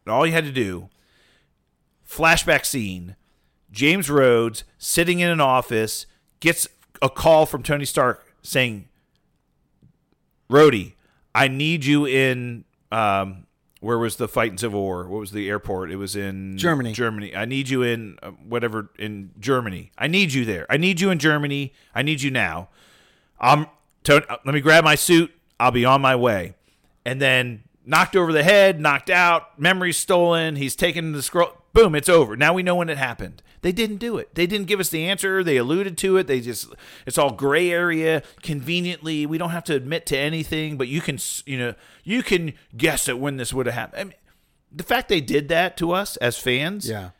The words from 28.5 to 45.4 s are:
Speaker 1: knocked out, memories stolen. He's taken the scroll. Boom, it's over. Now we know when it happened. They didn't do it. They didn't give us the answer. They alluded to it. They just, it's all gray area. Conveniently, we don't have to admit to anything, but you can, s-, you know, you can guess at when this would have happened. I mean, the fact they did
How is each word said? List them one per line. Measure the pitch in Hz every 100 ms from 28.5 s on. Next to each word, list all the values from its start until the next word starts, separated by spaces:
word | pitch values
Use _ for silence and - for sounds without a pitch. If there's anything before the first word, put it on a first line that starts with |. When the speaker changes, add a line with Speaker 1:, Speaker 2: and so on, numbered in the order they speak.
| 202 196 160
Speaker 1:
knocked | 151 139 -
out, | 180 175 170 - -
memories | 170 185 175 151
stolen. | - 180 175 165 160 143
He's | 139
taken | - 185 165 160
the | 147
scroll. | - - 170 - _
Boom, | 151 180
it's | 151 185
over. | 170 113 113
Now | 151
we | 185
know | 180 175
when | 165
it | 143
happened. | 127 - 92 - _ _
They | 180
didn't | 185 220 202
do | 233 175
it. | -
They | 160 175
didn't | 208 190
give | 202
us | 165
the | 160 170
answer. | 196 196 190
They | 170 131
alluded | 123 175 196 165
to | 190 190
it. | 185
They | 131
just, | 117 113 - 120 - -
it's | 127 160
all | 143
gray | 107 139 156 180
area. | 170 175 160 160 156 - -
Conveniently, | - 143 127 175 175 170 160 151 147
we | 160
don't | 170
have | 170
to | 170
admit | 143 127 165 -
to | 139
anything, | 147 160 151 156 156 143
but | 127
you | 156
can, | 160 135
s-, | - - -
you | 131
know, | 120 - - _
you | - 240
can | - 185 160 - _ 113
guess | 160 139 -
at | 123
when | 143 135
this | 117
would | 131 120
have |
happened. | 120 95 -
I |
mean, | 95 - _ _ _ _ _
the | 151
fact | - 247 -
they | 185
did | 131 147